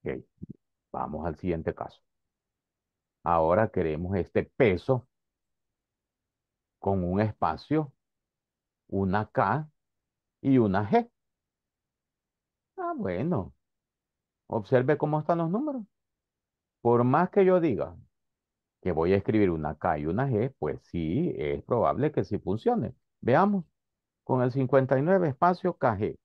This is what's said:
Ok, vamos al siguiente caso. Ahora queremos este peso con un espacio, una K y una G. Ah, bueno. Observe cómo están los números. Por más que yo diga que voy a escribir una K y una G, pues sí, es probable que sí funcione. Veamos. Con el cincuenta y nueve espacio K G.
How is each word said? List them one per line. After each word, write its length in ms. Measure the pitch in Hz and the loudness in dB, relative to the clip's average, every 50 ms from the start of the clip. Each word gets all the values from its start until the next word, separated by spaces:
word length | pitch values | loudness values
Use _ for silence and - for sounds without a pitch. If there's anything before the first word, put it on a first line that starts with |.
| _ | _
Ok, 200 | 87 65 64 - _ _ _ - - - _ _ _ _ _ _ _ | -8 -10 -10 -12 _ _ _ -18 -18 -18 _ _ _ _ _ _ _
vamos 340 | - 67 65 64 73 78 78 | -10 -8 -8 -8 -8 -6 -6
al 120 | 87 78 | -6 -8
siguiente 360 | - - 90 87 82 78 85 80 | -6 -4 -4 -4 -4 -4 -6 -6
caso. 280 | - - - - _ _ _ _ _ _ _ _ _ _ _ _ _ _ _ _ _ _ _ _ _ _ _ _ _ _ | -6 -12 -14 -14 _ _ _ _ _ _ _ _ _ _ _ _ _ _ _ _ _ _ _ _ _ _ _ _ _ _
Ahora 460 | 82 85 85 80 80 87 104 110 110 | 0 2 2 4 4 2 2 2 0
queremos 480 | - 92 87 80 76 78 87 90 98 | 0 -2 -2 -2 -2 -4 -6 -4 -4
este 260 | 92 85 - _ 107 - | -4 -4 -2 _ -4 -4
peso 640 | - _ _ 135 107 92 87 - - 135 123 - _ _ _ _ _ _ _ _ _ _ _ _ _ _ _ _ _ _ _ _ _ _ _ _ _ _ _ _ _ _ _ _ _ _ | -4 _ _ 2 2 2 0 0 -2 -2 -2 -2 _ _ _ _ _ _ _ _ _ _ _ _ _ _ _ _ _ _ _ _ _ _ _ _ _ _ _ _ _ _ _ _ _ _
con 280 | _ - 95 98 95 87 | _ -2 -2 0 0 0
un 160 | 87 90 98 | 0 0 0
espacio, 720 | 110 107 101 _ - 82 80 - - - 147 156 156 - _ _ _ _ _ _ _ _ _ _ _ _ _ _ _ _ _ _ _ _ | 0 -2 -2 _ -2 -2 -2 -4 -4 -2 -2 -2 -2 -4 _ _ _ _ _ _ _ _ _ _ _ _ _ _ _ _ _ _ _ _
una 360 | - 98 98 95 90 104 107 | -2 -2 0 0 0 -2 -4
K 420 | - _ 135 117 95 113 147 156 156 _ _ _ _ _ _ _ _ _ _ _ _ _ _ | -2 _ 0 0 2 0 -2 -4 -8 _ _ _ _ _ _ _ _ _ _ _ _ _ _
y 160 | - 135 135 | 0 2 4
una 320 | 127 113 104 92 98 110 101 | 4 4 4 2 0 0 2
G. 200 | - 233 233 - _ _ _ _ _ _ _ _ _ _ _ _ _ _ _ _ _ _ _ _ _ _ _ _ _ _ _ _ _ _ _ _ _ | 0 0 0 0 _ _ _ _ _ _ _ _ _ _ _ _ _ _ _ _ _ _ _ _ _ _ _ _ _ _ _ _ _ _ _ _ _
Ah, 160 | 381 359 349 349 | -8 -8 -6 -6
bueno. 560 | 277 214 - 87 87 123 170 180 113 87 - - _ _ _ _ _ _ _ _ _ _ _ _ _ _ _ _ _ _ | -6 -4 -4 -4 -4 -2 -2 -2 -2 -4 -6 -14 _ _ _ _ _ _ _ _ _ _ _ _ _ _ _ _ _ _
Observe 500 | _ - 110 104 - 135 123 123 135 151 | _ -6 -6 -2 2 2 2 4 2 0
cómo 240 | 143 - 151 151 151 | 0 0 -2 -2 -4
están 160 | 151 - 175 | -2 -2 -2
los 120 | 170 165 165 | 0 0 -2
números. 340 | 175 220 302 302 277 254 202 _ _ _ _ _ _ _ _ _ _ _ _ _ _ _ _ _ _ _ | -2 -4 -4 -4 -6 -8 -10 _ _ _ _ _ _ _ _ _ _ _ _ _ _ _ _ _ _ _
Por 240 | - 117 120 120 120 | 2 4 4 4 4
más 240 | 123 131 156 180 180 | 4 4 4 2 2
que 160 | - 202 196 | 2 4 4
yo 160 | 185 185 180 | 6 4 4
diga 340 | 165 160 113 82 69 - - - - _ _ _ _ _ _ _ _ _ _ _ _ _ _ _ | 2 2 0 -2 -4 -6 -8 -18 -20 _ _ _ _ _ _ _ _ _ _ _ _ _ _ _
que 100 | - 92 | -4 -2
voy 220 | 82 76 82 87 95 | 0 0 2 2 2
a 40 | |
escribir 340 | 101 - - 113 107 104 92 | 2 2 2 2 2 2 2
una 240 | 85 80 76 73 76 | 2 -2 -4 -6 -8
K 240 | _ - 92 80 76 | _ -2 -2 -2 -2
y 60 | 73 | -2
una 220 | 78 85 107 135 | -4 -2 -2 -2
G, 260 | 139 123 101 113 139 - _ | 0 0 0 -2 -2 -4 _
pues 220 | - 76 67 - _ | -6 -6 -6 -8 _
sí, 500 | _ - 87 80 78 87 131 175 170 - | _ -8 -6 -4 -2 -2 -2 -2 -4 -4
es 260 | - 73 73 71 73 - | -4 -4 -4 -6 -6 -4
probable 480 | - 123 117 95 73 71 101 135 156 | -4 -2 0 0 0 0 0 -2 -2
que 140 | 151 - 104 | -2 -4 -6
sí 140 | - 107 92 | -4 -6 -6
funcione. 540 | - - 95 113 - 233 247 220 127 - - _ _ _ _ _ | -4 -4 -6 -2 -2 -2 -2 -2 -4 -6 -10 _ _ _ _ _
Veamos. 420 | - 104 123 156 190 208 202 196 165 _ _ _ _ _ _ _ _ _ _ _ _ | 0 2 2 4 4 2 0 -4 -6 _ _ _ _ _ _ _ _ _ _ _ _
Con 160 | - 131 127 | -2 0 0
el 100 | 123 127 | 0 0
cincuenta 480 | 123 135 131 127 143 135 131 127 135 131 | 0 -2 -2 2 2 2 4 4 0 0
y 20 | |
nueve 280 | 139 165 196 190 175 151 | 2 2 2 2 2 0
espacio 480 | 131 _ - 175 185 - - 180 170 | 0 _ 2 2 2 0 -4 -6 -4
K 200 | _ - 127 110 | _ -2 -2 0
G. 220 | 95 107 85 65 - | 0 -4 -4 -6 -8